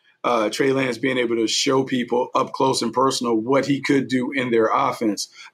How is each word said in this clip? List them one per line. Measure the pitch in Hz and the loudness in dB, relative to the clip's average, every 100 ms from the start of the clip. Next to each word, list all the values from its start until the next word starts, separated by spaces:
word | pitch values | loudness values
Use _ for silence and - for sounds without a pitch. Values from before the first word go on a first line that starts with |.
| _ _ | _ _
uh, | - 117 107 | -2 0 0
Trey | - 139 | 0 0
Lance | 135 131 117 | 0 -2 -2
being | 131 127 | -2 0
able | 117 117 | 0 0
to | 110 | 0
show | - 139 135 | 0 2 0
people | 135 127 117 120 123 | 0 -2 0 -2 0
up | 131 127 | -2 -2
close | - 135 123 | 0 0 0
and | 117 | -2
personal | 120 135 135 120 113 | 0 0 0 -2 -2
what | 113 139 123 | 2 0 2
he | 139 | -2
could | - 139 117 | 2 2 2
do | 127 127 | -2 -2
in | 139 127 | -4 0
their | 113 110 | 2 2
offense. | 120 139 - 110 98 - - - | 2 0 0 -2 -2 -8 -14 -4